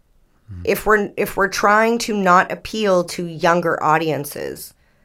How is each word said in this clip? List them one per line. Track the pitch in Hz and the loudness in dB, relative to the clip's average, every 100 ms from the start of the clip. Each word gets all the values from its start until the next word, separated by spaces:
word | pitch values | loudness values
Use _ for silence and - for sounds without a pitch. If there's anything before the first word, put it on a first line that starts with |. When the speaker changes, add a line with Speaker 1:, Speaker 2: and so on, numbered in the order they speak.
| _ _ _ _ _ | _ _ _ _ _
Speaker 1:
Hmm. | 90 | -10
Speaker 2:
If | - 196 | -2 -2
we're, | 202 208 202 - | 2 2 0 -4
if | 202 - | -6 -2
we're | 190 | -2
trying | - 208 208 226 233 | 0 2 4 2 0
to | 233 | -2
not | 208 185 180 175 | -2 4 4 4
appeal | 175 - 220 208 185 | -4 -8 -4 2 2
to | 175 - | 0 -6
younger | 175 160 170 175 170 - | -8 -2 2 2 2 0
audiences, | 156 160 160 139 139 - 69 156 - _ _ _ | 2 2 0 -4 -6 -8 -10 -10 -16 _ _ _